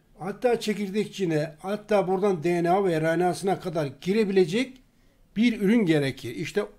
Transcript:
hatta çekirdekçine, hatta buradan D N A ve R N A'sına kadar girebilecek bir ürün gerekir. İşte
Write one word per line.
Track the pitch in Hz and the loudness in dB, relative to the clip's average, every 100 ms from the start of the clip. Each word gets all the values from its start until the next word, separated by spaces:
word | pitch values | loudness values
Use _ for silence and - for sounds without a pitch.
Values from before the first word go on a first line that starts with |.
| _ - | _ -14
hatta | 175 202 247 233 | -12 -2 0 0
çekirdekçine, | 214 196 196 208 190 - 170 151 151 - | -2 -4 -4 -4 -4 -4 -2 0 -2 -8
hatta | 190 208 - 208 180 | -8 -8 0 2 2
buradan | 185 202 175 | 0 0 0
D | 170 175 | 0 0
N | 170 | 2
A | 190 | 2
ve | 190 156 | 2 0
R | 160 165 | 0 2
N | |
A'sına | 180 165 196 180 | 0 0 -2 -2
kadar | 180 165 139 | -4 -4 -4
girebilecek | - 175 220 202 196 165 220 262 - _ _ _ _ _ 202 | -6 -2 0 2 4 4 0 -4 -8 _ _ _ _ _ 0
bir | 240 208 | 0 2
ürün | 196 233 170 | 2 4 4
gerekir. | 151 135 - 117 127 | 2 0 -4 -10 -8
İşte | 151 202 202 | -6 -4 -4